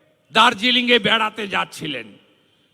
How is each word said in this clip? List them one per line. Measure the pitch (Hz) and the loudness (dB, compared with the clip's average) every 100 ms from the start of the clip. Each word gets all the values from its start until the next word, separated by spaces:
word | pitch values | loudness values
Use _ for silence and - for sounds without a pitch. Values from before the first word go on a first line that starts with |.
| _ _ _ | _ _ _
দার্জিলিংয়ে | 220 233 208 247 247 247 240 | 2 4 2 0 0 2 0
বেড়াতে | 208 220 214 220 202 | 2 0 -2 -6 -8
যাচ্ছিলেন, | 185 175 - 165 127 110 98 _ _ _ _ _ | -6 -6 -10 -12 -12 -14 -20 _ _ _ _ _